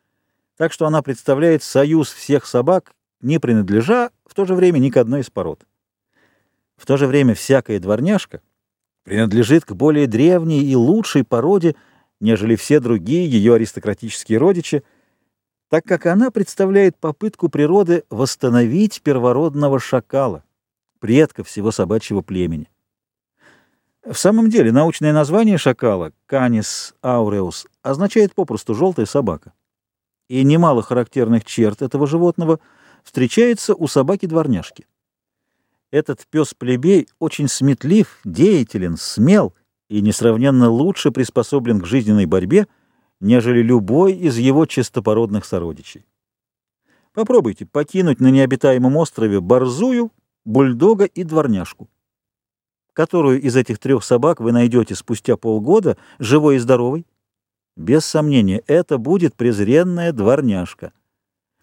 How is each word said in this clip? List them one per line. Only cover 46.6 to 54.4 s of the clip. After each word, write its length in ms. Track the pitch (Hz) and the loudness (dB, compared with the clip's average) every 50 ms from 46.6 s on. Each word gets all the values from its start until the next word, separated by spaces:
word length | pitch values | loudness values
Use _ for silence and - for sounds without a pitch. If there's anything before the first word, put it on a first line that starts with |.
| _ _ _ _ _ _ _ _ _ _ - | _ _ _ _ _ _ _ _ _ _ -6
Попробуйте 520 | 214 220 214 247 226 139 110 95 - 98 | -6 -2 2 2 2 2 2 -4 -6 -12
покинуть 560 | - - 143 151 - - 185 180 165 127 117 | -6 -4 -4 -4 -2 -2 -2 0 0 0 2
на 100 | 131 131 | 4 4
необитаемом 640 | 135 135 135 127 139 127 - 139 127 123 127 127 139 | 4 4 2 2 0 0 2 2 2 4 2 0 0
острове 460 | 160 165 - - 117 113 107 101 98 | 0 -2 -2 -2 -4 -2 0 0 -2
борзую, 680 | 87 92 123 127 131 127 120 151 226 262 254 240 233 226 _ _ _ _ _ _ - | 2 2 2 2 2 0 -2 -2 -2 -2 0 -2 -2 -4 _ _ _ _ _ _ -10
бульдога 580 | 110 110 131 139 131 120 117 160 214 226 190 202 | -2 0 2 2 2 0 2 2 2 4 2 0
и 220 | - - - 190 | -2 -2 -8 -8
дворняжку. 640 | 156 156 156 143 123 107 95 87 - - _ - _ _ _ _ _ _ _ _ _ _ _ _ _ _ _ _ _ _ _ _ _ - | -2 -2 -2 0 0 -2 -4 -4 -10 -14 _ -20 _ _ _ _ _ _ _ _ _ _ _ _ _ _ _ _ _ _ _ _ _ -4
Которую 480 | - 160 - - 175 147 135 127 135 | -4 -2 0 0 0 2 2 2 2
из 160 | 143 131 117 | 0 0 0
этих 200 | 131 117 - 110 | 0 -2 -2 -6
трёх 280 | - - 123 135 110 - | -6 -2 0 0 0 0
собак 340 | - 127 120 135 165 170 | 0 0 0 2 0 -2
вы 140 | - | -2